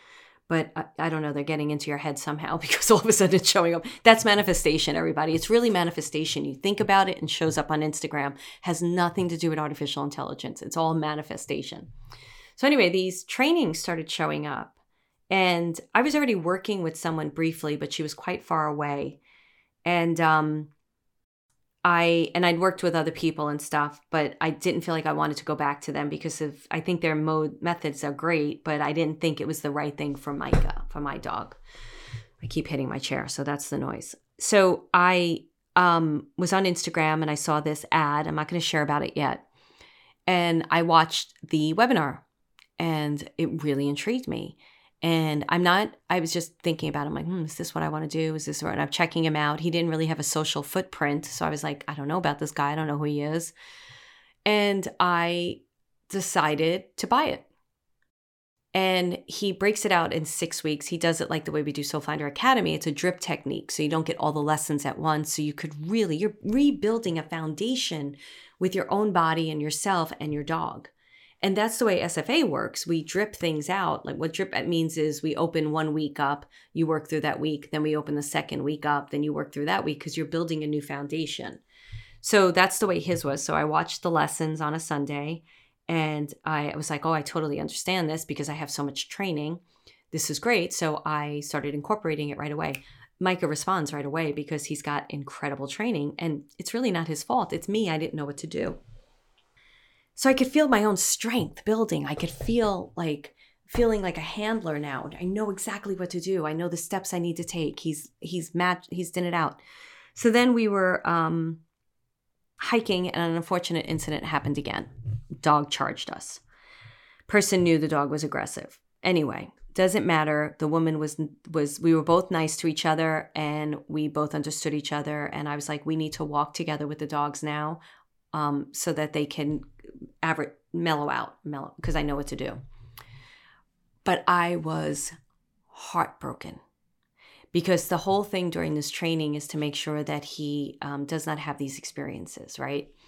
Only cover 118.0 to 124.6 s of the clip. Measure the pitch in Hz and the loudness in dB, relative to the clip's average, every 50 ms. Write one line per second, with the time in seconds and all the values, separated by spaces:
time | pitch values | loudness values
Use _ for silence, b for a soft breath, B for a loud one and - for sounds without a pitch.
118 | 143 135 151 151 151 - - - - - - - - - - _ _ _ _ _ | 0 0 -2 -2 -4 -2 -2 -4 -4 -4 -6 -10 -12 -14 -16 _ _ _ _ _
119 | - 185 180 165 151 117 - - - - - - - - - - 185 185 196 214 | 0 2 4 4 4 2 -2 -6 -10 -12 -16 -20 -20 -6 2 4 4 4 4 4
120 | - 175 165 156 151 151 151 151 151 147 - - 156 151 160 165 160 160 156 151 | 4 4 4 4 4 4 2 2 0 -2 -2 -2 0 2 2 4 4 4 2 0
121 | 156 151 151 - 156 147 - _ - - 160 160 147 143 147 - 160 165 165 160 | -2 -4 -4 -4 -6 -6 -6 _ -10 -4 0 0 0 0 0 2 4 6 6 6
122 | 151 160 165 180 180 - 185 160 160 156 - - - 165 151 156 - 160 156 160 | 6 6 4 4 4 2 0 0 0 0 -2 -2 -2 -2 -2 0 2 2 2 2
123 | 160 160 156 156 - - - 156 156 147 151 151 151 151 151 - - - 151 156 | 2 2 0 -2 -4 -6 -6 -4 -4 -2 -2 -2 -2 -4 -4 -6 -8 -6 -4 -2
124 | 151 147 156 151 151 147 - 151 143 156 151 - | -2 -2 0 0 -2 0 -2 -4 -4 -4 -4 -4